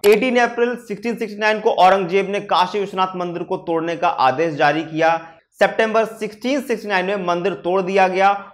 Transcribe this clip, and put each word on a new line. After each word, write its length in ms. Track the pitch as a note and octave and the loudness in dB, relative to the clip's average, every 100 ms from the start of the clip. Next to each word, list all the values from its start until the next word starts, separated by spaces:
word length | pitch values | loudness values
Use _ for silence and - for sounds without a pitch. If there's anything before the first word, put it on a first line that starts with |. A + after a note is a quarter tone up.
| G3+ | 4
एटीन 320 | G#3+ B3+ A#3+ | 4 4 2
अप्रैल 360 | A#3 A#3+ A#3+ A#3 | 0 0 -2 -4
सिक्सटीन 380 | - G3+ A#3 A#3+ | -10 -8 -6 -6
सिक्सटी 240 | A3 G#3 | -8 -2
नाइन 200 | G#3+ G#3+ | -2 0
को 120 | A3 | 0
औरंगजेब 580 | - F#3 F#3+ F3+ F#3+ G3 | 4 6 6 2 0 0
ने 100 | G3+ - | -4 0
काशी 320 | F3 F3+ G#3 | 0 2 0
विश्वनाथ 380 | G3 F#3+ F#3 F#3 | -4 -2 -2 -2
मंदिर 260 | F3 E3+ | -6 -6
को 140 | E3 F#3 | -6 -6
तोड़ने 360 | F#3 E3 E3 E3 | -2 -2 -2 -2
का 100 | F3 | 0
आदेश 480 | - C3 C3 E3+ D3 | 2 2 2 0 2
जारी 280 | D3+ D3+ | 2 2
किया। 360 | D#3+ D#3 D#3+ E3 - - _ - | -4 0 0 0 -4 -20 _ 0
सितंबर 460 | G3 G3+ A3 A3 A3 | 0 2 0 0 -2
सिक्सटीन 540 | - A3 - B3 C#4 | -4 -10 -6 -4 -2
सिक्सटी 260 | G#3+ A3+ G#3 | -2 -6 -2
नाइन 180 | G3 F3+ | -2 -2
में 200 | G3+ F3 | -2 -2
मंदिर 260 | F3 F3+ F3 | -2 -2 -4
तोड़ 260 | E3+ F#3+ | -2 -2
दिया 260 | F3+ G3 F#3+ | 0 2 2
गया 220 | F#3 G3 G3+ - | 2 2 0 -6